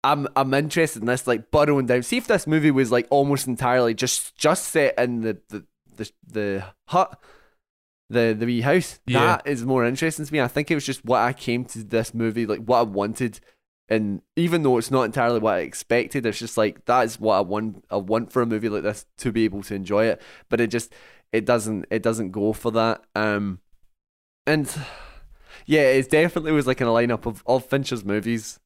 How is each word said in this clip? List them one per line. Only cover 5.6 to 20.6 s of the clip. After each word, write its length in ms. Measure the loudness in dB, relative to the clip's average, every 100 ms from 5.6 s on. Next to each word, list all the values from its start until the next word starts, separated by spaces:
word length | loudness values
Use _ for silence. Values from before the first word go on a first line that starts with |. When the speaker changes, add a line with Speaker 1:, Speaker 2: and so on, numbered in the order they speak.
| -16 _ _ -14
Speaker 1:
the, 140 | -14 _ -12
the 360 | -6 -4 -4 -8 _ _
hut, 320 | 0 0 -6 _ _ _ _ _ _ _ _ _
the, 280 | 0 2 0
the 80 | -2
wee 140 | 0
house, 400 | 2 2 0 -12 -2
Speaker 2:
Yeah. 140 | 2 2 2
Speaker 1:
that 40 | -2
is 180 | -4
more 200 | 0 0
interesting 400 | 0 0 -4 -4 -4
to 60 |
me. 80 | -2
I 80 | 0
think 220 | -2 -2
it 40 |
was 120 | -4 -4
just 180 | -8
what 160 | 0 2
I 120 | 2
came 320 | -2 -4 -4 -4
to 160 | -12
this 300 | -4 -2 -2
movie, 320 | -2 -2 -2 -2
like, 140 | -4
what 180 | 2 2
I 40 |
wanted, 580 | 2 -2 -4 -2 -6 -6 _ _ _ _ _
and 340 | 0 0 -6 _ -2
even 260 | 0 2
though 160 | 2 2
it's 120 | 2
not 120 | 0
entirely 360 | 0 0 0 2
what 140 | 0
I 40 | 0
expected, 640 | -4 -10 -2 0 0 -4
it's 140 | -4 -4
just 180 | -6 -2
like, 280 | -2 -2 0
that 160 | 2
is 180 | 2 -2
what 140 | 0 2
I 40 |
want, 440 | 2 -2 -4 -8 _
I 60 | -6
want 360 | 0 -2 0
for 80 | -2
a 60 | 0
movie 220 | -2 -2
like 160 | -2
this, 200 | -4 -6 -14 _
to 140 | -4
be 120 | 0
able 180 | 0 -2
to 100 | -8
enjoy 320 | -8 -2 0 2
it. 160 | -2 -8 -20 _
But 120 | 0